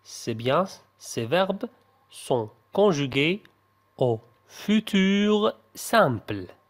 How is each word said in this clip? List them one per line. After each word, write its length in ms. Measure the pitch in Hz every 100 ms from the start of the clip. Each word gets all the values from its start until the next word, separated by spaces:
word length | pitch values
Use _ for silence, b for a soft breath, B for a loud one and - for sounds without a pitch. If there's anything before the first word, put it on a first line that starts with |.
C'est 320 | - - -
bien, 320 | 113 117 151 190 - _ _
ces 280 | - - 113
verbes 420 | 170 190 196 240 _ _ _ _
sont 400 | - - 127 107 _ _
conjugués 680 | - 208 147 139 135 151 202 - _ _ _ _ -
au 220 | 127 113 - _ _
futur 1040 | - - 214 214 196 190 202 208 214 214 - _ -
simple. 720 | - 226 170 113 - 101 90 -